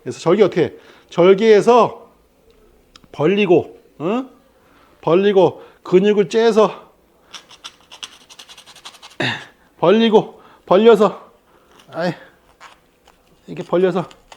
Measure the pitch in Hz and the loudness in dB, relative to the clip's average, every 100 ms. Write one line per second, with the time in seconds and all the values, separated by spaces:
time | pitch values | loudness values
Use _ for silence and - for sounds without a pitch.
0 | 127 - 165 185 185 175 123 - _ _ | -16 -6 -2 0 0 0 -4 -6 _ _
1 | _ - 175 190 226 208 175 240 180 - | _ 0 2 4 4 4 4 2 2 -4
2 | - _ _ _ _ _ _ _ _ - | -20 _ _ _ _ _ _ _ _ -20
3 | _ - 151 202 196 160 - - _ - | _ -4 -2 0 2 0 0 -12 _ -12
4 | 156 240 262 _ _ _ _ _ _ _ | -8 -8 -10 _ _ _ _ _ _ _
5 | - 175 202 190 165 - - _ - 180 | -2 0 0 2 0 -2 -18 _ -2 0
6 | 208 202 196 226 233 214 202 - - _ | 2 0 -2 -2 0 2 0 -4 -20 _
7 | _ _ _ - _ - - _ _ - | _ _ _ -20 _ -20 -20 _ _ -20
8 | - - - - - - - - - - | -20 -20 -20 -20 -20 -20 -20 -20 -20 -20
9 | - - 127 113 - _ _ _ 160 220 | -18 -10 -8 -8 -14 _ _ _ 0 2
10 | 226 202 - - - _ - 185 226 208 | 2 0 -2 -10 -20 _ -2 2 4 4
11 | 202 - - _ _ _ _ _ - 160 | 2 -4 -20 _ _ _ _ _ -18 -10
12 | 175 - - _ _ _ - _ _ _ | -8 -10 -16 _ _ _ -20 _ _ _
13 | _ _ _ _ - 165 160 175 185 175 | _ _ _ _ -18 -16 -6 -4 -2 -4
14 | 160 _ _ | -10 _ _